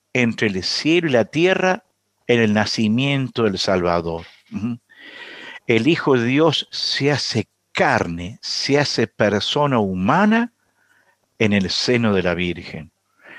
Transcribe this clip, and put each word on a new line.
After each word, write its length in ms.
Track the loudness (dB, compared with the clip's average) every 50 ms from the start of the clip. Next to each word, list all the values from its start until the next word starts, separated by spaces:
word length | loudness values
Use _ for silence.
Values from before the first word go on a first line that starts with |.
| _ _ _
entre 360 | 0 0 0 0 0 -2 -2
el 160 | -2 -2 -4
cielo 420 | -4 -6 -2 0 2 2 2 2
y 60 | 2 2
la 140 | 2 2
tierra 580 | 2 0 0 2 2 2 2 2 0 0 -2 -6 _ _ _ _ _ _ _ _
en 140 | 0 2 2
el 120 | 4 2 2
nacimiento 920 | 2 0 0 0 -2 0 0 0 0 0 0 -2 -2 -4 -4 -2 -2 0
del 140 | 0 0 -2
Salvador. 680 | -2 0 0 0 2 0 0 0 -2 -4 -6 -8 -10 -14 -20 _ _ _
Ujú. 300 | -10 -8 -6 -6 -6 -8 -12 _ -20 -20 -20 -20 -20 -20 -20 -18 -18 -18 -18 -18 -20 -14 -2 0
El 180 | 2 2 4
Hijo 320 | 2 0 2 2 2 2 4
de 80 | 2
Dios 400 | 2 2 2 2 2 2 0 -4 -8 -8
se 400 | -8 -6 -4 -4 -2 0 0 0
hace 340 | 0 -2 -2 -2 -4 -4 -4 _ _ _ _
carne, 680 | _ 0 0 2 2 2 0 -2 -4 -6 -8 -10 -12 -12 -12
se 340 | -10 -8 -6 -2 0 2
hace 300 | 2 2 0 0 -2 -2
persona 720 | -2 0 0 0 2 2 0 -2 -2 0 0 0 2 2 2
humana 760 | 0 0 -2 -2 0 2 2 4 4 4 2 2 0 -2 -6 _ _ _ _ _ _ _ _ _ _ _ _ _ _ _ _ _
en 140 | 0 2 2
el 180 | 2 0 0
seno 420 | -2 -2 0 0 0 2 2 2 2
de 120 | 2 2
la 100 | 0 0
Virgen. 560 | 0 -2 -4 -4 -6 -10 -14 -14 -14 -14 -16 _ _ _ _ _ _ _ -20 -20